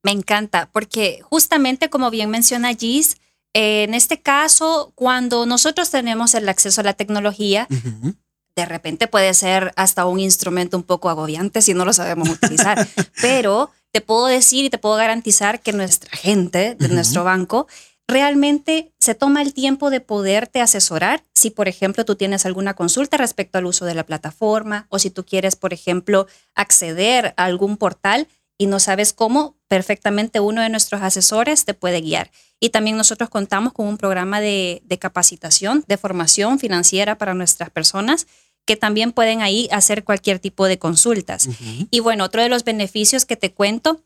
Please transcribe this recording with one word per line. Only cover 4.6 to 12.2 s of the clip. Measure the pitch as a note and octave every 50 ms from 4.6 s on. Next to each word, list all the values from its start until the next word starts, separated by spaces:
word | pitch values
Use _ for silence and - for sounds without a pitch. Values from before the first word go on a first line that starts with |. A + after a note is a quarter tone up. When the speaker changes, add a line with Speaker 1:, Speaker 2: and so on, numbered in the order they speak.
| D#4+ D#4+ E4 D4+ - - _
Speaker 1:
cuando | - B3+ B3 B3+ B3+ B3+ A#3+ A#3+ A#3 A#3+
nosotros | A#3 B3 B3 - D#4 D#4 F4+ F4 -
tenemos | - C4+ A#3+ A#3 A3+ A3+ A#3 A#3 -
el | A3+ G#3+ G3
acceso | F#3+ - - G3+ F#3+ A3
a | G#3
la | G3+ G3
tecnología, | - G#3 G#3 G#3 G#3 G3+ G#3 G3+ G3+ G#3 G3+ G3 G#3 A#3+ -
Speaker 2:
Ujú. | C3+ B2 A2+ B2+ A2 G#2+ A#2 D3+ G3+ _ _ _ _ _ _ _ _
Speaker 1:
de | - E3+
repente | E3+ E3 D#3+ - D#3+ D#3+ D#3+ - -
puede | - G#3 F#3+ F#3+ F#3
ser | - G3 F#3 F#3 F#3+ F#3+ F3+ -
hasta | - F#3+ F3+ - - F3+
un | F3+ F3+ F#3+
instrumento | F#3+ F#3+ F#3 - - F#3 F3 F3+ F3+ F3+ F#3+
un | F3+ F3
poco | - F#3 E3+ F3 F3+
agobiante | E3 D#3 D#3 D#3 D3+ D#3+ F#3 G3 - -
si | - G3+ F#3
no | F3+ F3+
lo | F3+
sabemos | D#3+ F3 F3 F3 E3+ E3